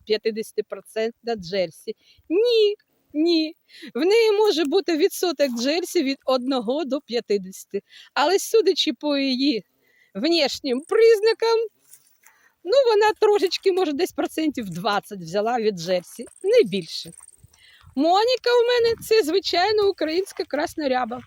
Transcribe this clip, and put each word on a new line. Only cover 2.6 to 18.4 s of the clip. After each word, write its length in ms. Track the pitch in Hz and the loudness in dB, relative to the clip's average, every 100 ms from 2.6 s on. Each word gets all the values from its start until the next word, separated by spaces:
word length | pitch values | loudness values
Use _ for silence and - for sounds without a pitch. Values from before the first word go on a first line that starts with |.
| 415 415 _ _ _ | 2 0 _ _ _
ні. 420 | 294 339 320 311 - _ - 302 240 | -2 2 2 -2 -8 _ -20 -10 -2
В 40 | |
неї 320 | 339 453 440 | 2 4 4
може 340 | 403 427 302 294 | 4 2 2 0
бути 320 | 370 - 302 | 0 0 0
відсоток 520 | 349 - 359 294 285 | 0 0 -4 -2 -2
джерсі 540 | 233 262 330 349 349 | 0 -2 -2 -2 -2
від 140 | 262 269 - | -2 -4 -2
одного 600 | 262 247 262 208 285 285 | -2 0 -2 -2 -4 -2
до 160 | 277 | -6
п'ятдесяти. 800 | - 233 - 202 185 - - 196 - - - | -4 -6 -2 -4 -4 -16 -12 -12 -12 -20 -8
Але 260 | - 294 392 | 0 2 0
судячи 540 | - 453 349 320 302 | 2 2 2 0 -2
по 240 | 240 294 277 | -2 -2 0
її 460 | 269 247 277 220 - _ _ _ _ 196 | 0 0 0 -2 -8 _ _ _ _ -4
внешнім 680 | 294 339 269 - 277 247 | 0 0 0 -2 -4 -4
признакам, 800 | 320 440 453 427 440 349 453 453 453 - _ - _ _ _ _ _ _ | -2 4 6 6 2 0 0 0 -2 -10 _ -20 _ _ _ _ _ _
ну, 100 | 339 539 480 | 0 2 4
вона 240 | 415 427 - | 4 2 2
трошечки, 520 | 427 403 339 - 392 | 2 2 0 -2 0
може, 220 | 359 339 | 0 0
десь 180 | 285 359 | -2 -4
процентів 580 | - 330 - 311 254 202 | -4 -6 -4 -4 -4 -8
двадцять 500 | 165 214 202 - 202 | -6 -2 -2 -4 -12
взяла 400 | 160 202 220 247 | -4 -2 -2 -2
від 200 | 214 180 | -2 -4
джерсі, 460 | 165 180 - - 254 - | -4 -4 -4 -16 -18 -6
не 260 | 381 494 233 | 2 4 4
більше. 420 | 196 160 - 170 - - _ - _ _ _ - 262 | -2 -6 -12 -14 -20 -20 _ -20 _ _ _ -10 -2
Моніка 540 | 320 381 466 508 | 2 2 2 0